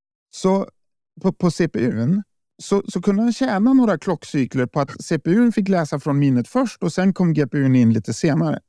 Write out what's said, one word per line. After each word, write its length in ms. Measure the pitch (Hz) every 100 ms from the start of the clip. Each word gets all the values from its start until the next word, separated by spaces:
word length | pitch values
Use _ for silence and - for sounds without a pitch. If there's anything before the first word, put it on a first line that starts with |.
| _ _ _
så, 380 | - 185 190 - - _ _ _ -
på, 100 | 190
på 180 | - 180
C 180 | - 165
P 100 | -
U:n, 440 | 120 107 120 196 - _ _ -
så, 200 | - 202 -
så 140 | 196
kunde 200 | 190 196
han 100 | 233
tjäna 400 | 226 262 196 233
några 260 | 269 233 165
klockcykler 680 | - 160 - 147 123 131 123
på 140 | 151
att 220 | 139 -
C 160 | - 160
P 120 | 160
U:n 220 | 202 240
fick 160 | 220 190
läsa 320 | 185 151 143
från 180 | 156 143
minnet 300 | 143 123 117
först 340 | 247 254 -
och 100 | 170
sen 200 | - 190
kom 200 | - 175
G 140 | 151 135
P 120 | 147
U:n 180 | 135 127
in 160 | 117
lite 220 | 110 107
senare. 460 | 113 170 139 160 143